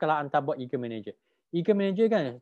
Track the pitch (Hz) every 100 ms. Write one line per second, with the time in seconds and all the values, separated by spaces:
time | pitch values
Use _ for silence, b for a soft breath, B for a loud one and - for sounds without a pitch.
0 | 156 156 143 151 139 131 127 131 120 113
1 | 101 - _ _ _ 170 170 202 196 190
2 | 226 214 139 123